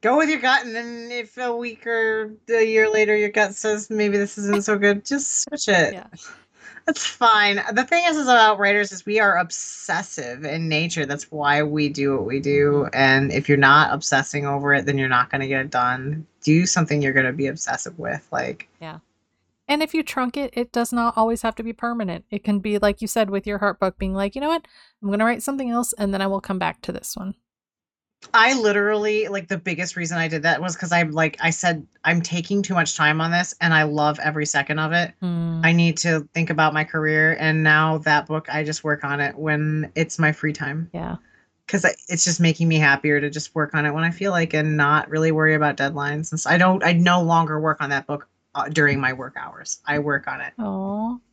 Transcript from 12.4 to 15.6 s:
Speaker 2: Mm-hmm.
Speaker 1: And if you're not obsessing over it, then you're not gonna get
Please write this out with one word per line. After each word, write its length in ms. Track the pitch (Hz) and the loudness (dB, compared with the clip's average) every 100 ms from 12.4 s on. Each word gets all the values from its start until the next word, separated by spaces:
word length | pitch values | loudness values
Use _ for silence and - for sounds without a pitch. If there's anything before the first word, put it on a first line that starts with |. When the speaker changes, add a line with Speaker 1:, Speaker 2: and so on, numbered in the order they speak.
| 139 143 143 143 143 | 0 2 4 2 0
Speaker 2:
Mm-hmm. 40 | |
Speaker 1:
And 380 | 127 135 135 139 | 2 4 4 2
if 180 | - 143 | -2 2
you're 80 | 139 | 4
not 340 | 139 143 156 | 8 8 6
obsessing 520 | 143 - 139 135 147 143 | 0 0 -2 0 -4 -4
over 280 | 143 139 139 | -2 2 2
it, 100 | 139 | 2
then 140 | 139 | -2
you're 100 | 131 | 2
not 220 | 123 123 | 0 0
gonna 160 | 139 135 | -2 -2
get 140 | 135 | -4